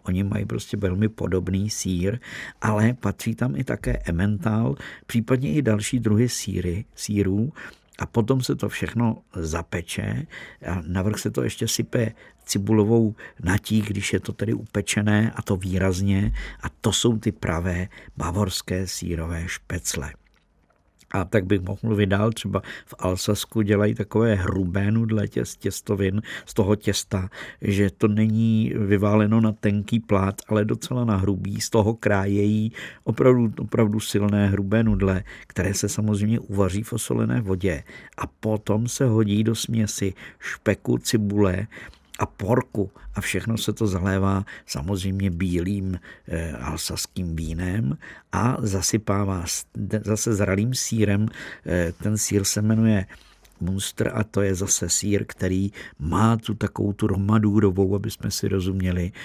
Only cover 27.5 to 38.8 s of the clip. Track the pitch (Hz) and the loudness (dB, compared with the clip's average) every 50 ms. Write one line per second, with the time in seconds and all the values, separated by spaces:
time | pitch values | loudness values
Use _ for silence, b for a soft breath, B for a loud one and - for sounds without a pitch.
27.5 | B B - 101 98 98 101 95 - - 113 107 104 107 110 110 107 113 113 113 | B B -2 0 2 4 2 2 2 2 2 2 4 4 2 2 2 2 4 4
28.5 | 110 110 113 - - - 104 98 104 98 104 101 107 107 104 104 113 113 110 110 | 4 4 2 0 0 -2 0 2 2 4 4 4 4 4 4 6 4 4 4 2
29.5 | 104 - - 104 101 104 101 - 117 113 110 - 104 95 98 98 98 - - - | 2 0 0 0 2 0 0 0 -2 -2 0 2 2 2 2 2 -2 -4 -4 0
30.5 | 107 107 107 110 120 113 - - 131 123 120 113 104 95 98 101 98 87 98 98 | 0 2 2 2 0 -4 -4 -4 -2 0 0 2 2 2 2 2 0 0 -2 -4
31.5 | 104 110 - - - 113 101 110 117 - - 104 101 98 98 101 101 101 104 104 | -4 -4 -2 2 4 4 4 4 2 0 2 2 2 2 2 2 2 2 2 2
32.5 | 107 107 107 113 B B B B B B B - 113 - 131 127 127 123 117 107 | 2 2 0 -2 B B B B B B B -2 2 4 6 6 6 6 4 2
33.5 | 107 - 127 110 - 117 113 104 107 107 - - - 101 104 101 104 101 101 98 | 0 -4 -6 -2 2 2 4 4 2 0 -2 0 0 2 2 4 4 4 4 4
34.5 | 98 98 98 95 107 113 113 110 104 95 98 95 92 92 - B B B B B | 2 2 0 2 2 2 4 4 4 4 4 2 2 0 -2 B B B B B
35.5 | - - 90 92 101 - - 101 - - 107 107 104 98 104 107 117 - - - | -4 -2 0 0 0 0 -2 -2 -2 0 0 0 2 2 2 2 0 0 -2 -2
36.5 | 98 101 98 90 92 104 113 - 120 110 - - 120 117 113 110 123 123 107 95 | 0 2 2 2 0 -2 -4 -4 -6 -4 -4 -2 -2 0 0 0 0 0 0 0
37.5 | 95 90 98 92 82 - - B B B B B B B - - - _ - 110 | 0 0 0 0 -2 -2 -6 B B B B B B B -10 -10 -8 _ -2 -2
38.5 | 107 104 - - 101 107 | -2 0 0 0 0 0